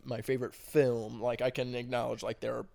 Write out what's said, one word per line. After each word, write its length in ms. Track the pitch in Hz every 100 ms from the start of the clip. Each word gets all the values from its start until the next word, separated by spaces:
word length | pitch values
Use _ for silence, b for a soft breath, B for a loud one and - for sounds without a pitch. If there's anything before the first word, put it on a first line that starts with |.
my 160 | - 113
favorite 320 | 110 127 123
film? 640 | - - 156 131 117 110 117
Like, 220 | 120 117
I 80 | 127
can 240 | 127 127
acknowledge, 480 | 123 123 123 120 113
like, 180 | 110 113
there 140 | 117 120
are 100 | 110